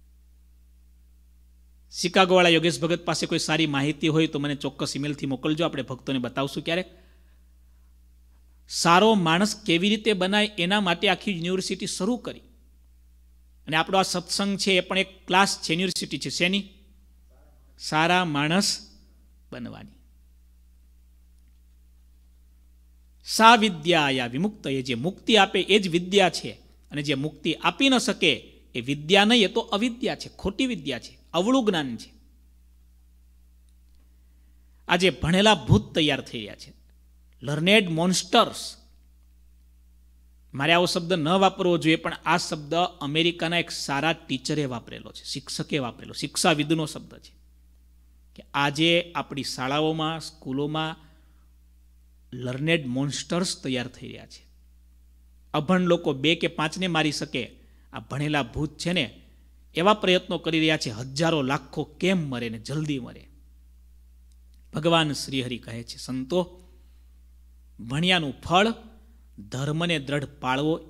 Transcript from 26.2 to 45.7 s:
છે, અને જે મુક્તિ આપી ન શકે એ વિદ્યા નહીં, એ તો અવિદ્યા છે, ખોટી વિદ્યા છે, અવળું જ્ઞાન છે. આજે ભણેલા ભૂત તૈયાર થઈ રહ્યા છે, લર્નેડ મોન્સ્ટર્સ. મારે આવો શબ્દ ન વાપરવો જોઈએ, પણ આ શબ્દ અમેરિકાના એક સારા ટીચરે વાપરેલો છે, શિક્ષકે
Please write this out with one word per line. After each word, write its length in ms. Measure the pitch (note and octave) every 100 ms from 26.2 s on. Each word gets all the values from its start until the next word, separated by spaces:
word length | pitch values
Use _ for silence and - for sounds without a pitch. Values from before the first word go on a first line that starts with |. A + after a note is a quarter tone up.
| F3+
છે, 220 | - C3+ G2+ - _ -
અને 120 | C#3+
જે 120 | D3
મુક્તિ 400 | C3+ D3+ D3+ D#3
આપી 340 | D#3 E3+ - C4+
ન 100 | B3+
શકે 360 | - F#3+ F3 A2 - - -
એ 60 | B2+
વિદ્યા 440 | A#2+ C#3+ D3+ F#3+
નહીં, 200 | G#3 A#3+
એ 20 | F#3
તો 140 | A#3
અવિદ્યા 560 | A3+ G3+ A#3+ A#3 G#3+ D3
છે, 120 | -
ખોટી 380 | - F#3+ G3+ C4
વિદ્યા 320 | G#3 C#3 A#2+
છે, 180 | - - _
અવળું 340 | E3 G3 C4+ G#3+
જ્ઞાન 300 | F3+ C#3 A2+
છે. 160 | - - _ _ _ _ _ _ _ _ _ _ _ _ - _ _ _ _ - _ _ _ _ _ - _ _ -
આજે 220 | F3 F#3
ભણેલા 440 | C3+ D3+ F#3 G#3+
ભૂત 400 | G#3 - G3+ G#3
તૈયાર 260 | - D3+ C3+
થઈ 180 | - A#2+
રહ્યા 160 | G2+
છે, 180 | - - - - - _ _ _ -
લર્નેડ 480 | B2 D3 F3 G#3+ F#3
મોન્સ્ટર્સ. 840 | D#3+ F3 F3+ - A#3+ - - - - - - - - - - - - _ - _ _ _ _ _ _ _
મારે 180 | C3 D3
આવો 140 | E3+ F3
શબ્દ 260 | F#3+ E3+
ન 160 | F3+ D3
વાપરવો 500 | F#3+ F#3+ F#3+ F3+ E3+
જોઈએ, 180 | D#3 D#3+
પણ 160 | E3+
આ 240 | D3+ D#3 D#3+
શબ્દ 380 | - D#3+ D3
અમેરિકાના 840 | E3 F3+ - C#3+ D#3 E3+ E3+ E3 E3+
એક 120 | D#3+
સારા 420 | - - C#3 D#3
ટીચરે 520 | D#3+ - C3 - D3+
વાપરેલો 480 | C#3 A#2+ - A#2 A2
છે, 120 | -
શિક્ષકે 540 | - C#3+ - - -